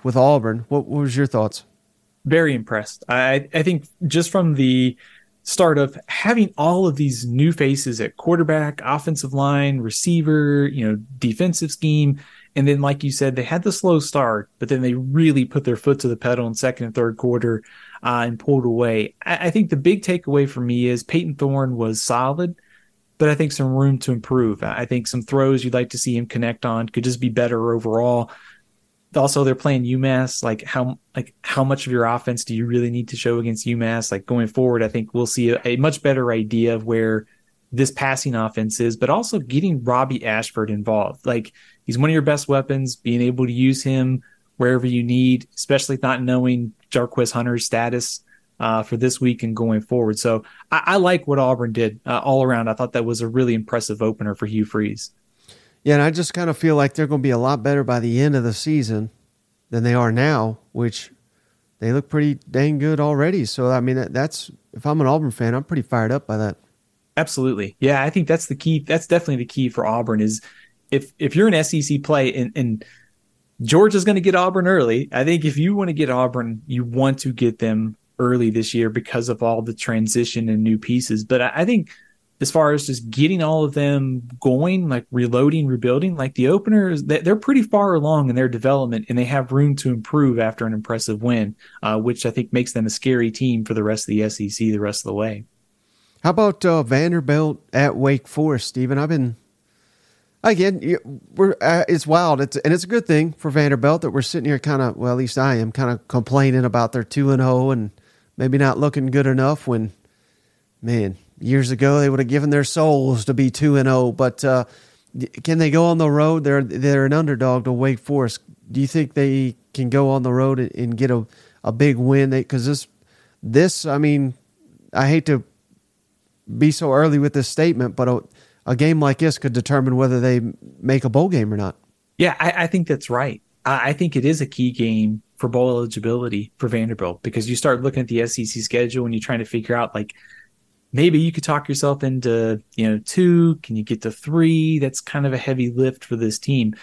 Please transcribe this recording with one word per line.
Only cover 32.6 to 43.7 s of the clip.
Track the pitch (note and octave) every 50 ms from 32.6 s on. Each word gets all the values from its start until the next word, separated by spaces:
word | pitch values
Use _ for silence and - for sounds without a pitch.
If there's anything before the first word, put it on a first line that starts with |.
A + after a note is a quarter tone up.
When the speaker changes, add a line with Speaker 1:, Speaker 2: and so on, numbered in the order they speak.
| A#2+ A#2
Speaker 2:
really | A#2+ B2 A#2+ A#2+
need | A#2 A#2+ A#2 -
to | B2+
show | A#2 - A#2+ A#2+ A#2
against | A2+ A#2 A2+ A2 -
UMass? | A#2 A#2+ A#2 A#2 A2+ A#2 A2+ A2 -
Like, | G2 G2 - -
going | B2 A#2+ A2+
forward, | G#2+ - C3 B2+ B2 A#2+ A2+ A2+
I | G#2+
think | - A#2 A2 G#2+ -
we'll | A#2+ A#2+
see | A2+ - B2+ A#2+ A#2
a, | A#2+ - -
a | B2 A#2+ B2
much | C#3 D#3 D3 - -
better | C#3+ C3+ C3 B2 A#2+
idea | A2+ A2+ A2 G#2+ A#2 A2+ A2+ A#2 A2+
of | A2 A2
where | A2+ A2+ A2+ A2+ A2 A2 A2 A2 _ _ _ _ _ _ _ _ _
this | B2+ A#2+ C3+ C3+
passing | C#3 - C#3 C3+ C3+ C3 - C#3+ A#2+
offense | A2+ A2 A2 - A2+ A2 A2 G#2+ -
is, | A#2 A#2 A2+ A2
but | - C3+
also | D3+ G#3+ A#3 - - F#3+
getting | C3+ A#2 B2+ D3 F#3 F#3+ D#3+ C3 A#2
Robbie | B2 B2 B2+ C3+ C3 C3 A#2+ -
Ashford | A2+ G#2+ A2 A2+ - - A2+ G#2+ G#2+
involved. | G#2+ G#2 G#2 A2+ A2 G#2 G2 - - - -
Like, | B2 A#2+ A#2 A2 - - _ _ _ _ _ _
he's | - A#2 A#2
one | C#3+ D#3
of | D#3+
your | D#3+
best | C3+ D3 D3 C#3+ - -
weapons, | C#3 C3+ C3+ - C#3 C3+ C3+ B2+ - -
being | - A#2 A#2+ A#2+
able | B2 B2 B2 B2+ B2+ B2+
to |
use | A#2+ B2 B2+ C3